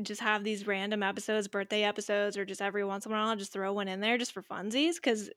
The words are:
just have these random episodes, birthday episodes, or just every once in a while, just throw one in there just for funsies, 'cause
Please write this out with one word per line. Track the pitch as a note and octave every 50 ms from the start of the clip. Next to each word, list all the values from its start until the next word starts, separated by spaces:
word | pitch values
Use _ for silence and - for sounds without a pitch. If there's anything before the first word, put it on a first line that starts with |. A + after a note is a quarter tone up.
| G#3+
just | - G#3 G#3
have | A3+ G#3+ G#3+ G#3 G3+
these | A3 G#3+ G3+ G3+
random | G#3 G3+ F#3+ G3 G#3 G#3+ G#3 G3+
episodes, | F#3+ G3 - - - G#3+ G#3+ G3+ G3+
birthday | - G3+ G3 - G#3+ G#3+ G#3
episodes, | G#3 G#3 - G#3 - G#3 G3+ G3+ G#3 G3 G3+
or | G3
just | G3 F#3+ -
every | G3+ G3+ F#3+ G#3 G3+
once | G3 G3 G3+ -
in | A3
a | A3
while, | G#3+ G#3+ A3 A3+
just | G3+ G3 -
throw | - G3 F#3+ G3 G3+
one | G#3 G3+ F#3+
in | F#3+ F#3+
there | G#3 A3 A#3+ A#3+
just | B3 -
for | - G3+
funsies, | G3+ - G#3 G#3+ F#3 G#3+ A3 C4+ D4+ E4+ E4+ -
'cause | - C4 A3+ G#3+ G3+ - -